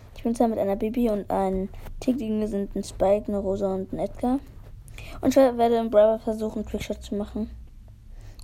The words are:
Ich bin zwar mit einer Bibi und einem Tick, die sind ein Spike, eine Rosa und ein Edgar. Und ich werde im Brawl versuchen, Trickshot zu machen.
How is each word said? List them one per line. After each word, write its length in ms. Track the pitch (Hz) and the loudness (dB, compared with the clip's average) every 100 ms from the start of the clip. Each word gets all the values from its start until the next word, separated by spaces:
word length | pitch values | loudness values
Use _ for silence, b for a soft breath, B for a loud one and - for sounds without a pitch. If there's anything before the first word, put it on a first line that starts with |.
| - - | -18 -6
Ich 60 | |
bin 120 | 240 | -2
zwar 140 | 233 233 | 2 2
mit 100 | 214 | 2
einer 180 | 196 202 | 0 0
Bibi 340 | 220 240 240 | -2 2 2
und 200 | 208 190 | 2 0
einem 380 | 196 196 190 190 B B - | 0 2 0 -2 B B -6
Tick, 180 | - 254 | 0 0
die 280 | 220 214 214 | 0 -2 0
sind 280 | 202 202 196 | -2 -4 -4
ein 80 | |
Spike, 420 | 196 - 190 208 208 | -6 0 4 4 2
eine 100 | 202 | -2
Rosa 360 | 196 196 196 | 0 0 0
und 180 | 190 190 | -2 -4
ein 60 | 165 | -4
Edgar. 400 | 196 - 247 269 - - - - - B B B | -4 -2 0 0 -4 -18 -18 -18 -16 B B B
Und 100 | - | 2
ich 60 | 269 | 6
werde 400 | 262 240 233 233 | 6 6 4 4
im 140 | 226 | 4
Brawl 280 | 208 214 220 | 6 6 6
versuchen, 460 | - 220 214 214 208 | 0 -2 -2 -4 -4
Trickshot 360 | 208 - 208 | -6 -6 -8
zu 120 | - | -6
machen. 360 | 202 202 214 233 - - - - - b b b b | -6 -4 -6 -6 -8 -16 -18 -20 -20 b b b b